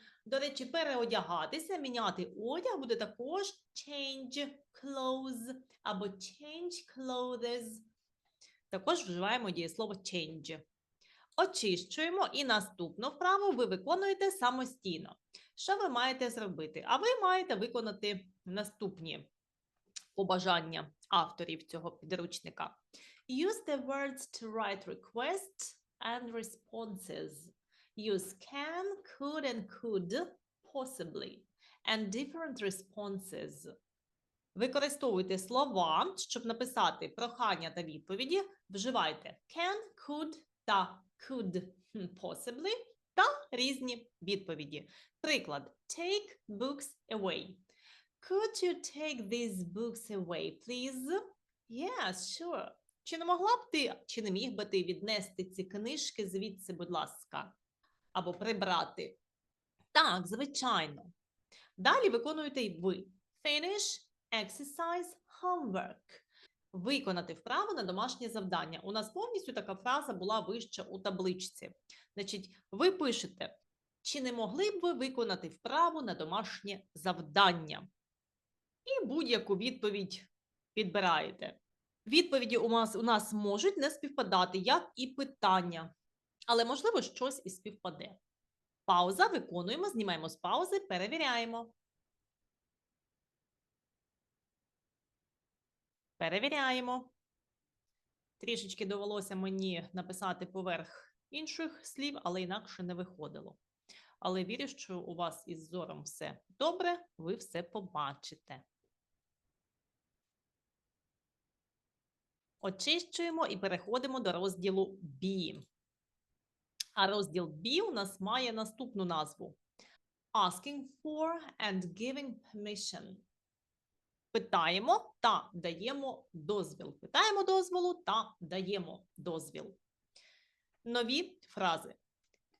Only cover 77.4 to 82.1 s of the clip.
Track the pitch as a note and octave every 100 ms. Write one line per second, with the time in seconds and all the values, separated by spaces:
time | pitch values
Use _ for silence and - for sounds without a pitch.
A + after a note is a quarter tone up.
77.4 | G3 F3 D#3 - - _ _ _ _ _
78.4 | _ _ _ _ - C5+ C#4+ C#4+ C4 A3+
79.4 | A3+ F#3+ A#3 B3+ G#3 G3+ F#3+ - - _
80.4 | _ _ _ - G3+ G3 F#3 D#3 D#3+ -
81.4 | - - _ _ _ _ -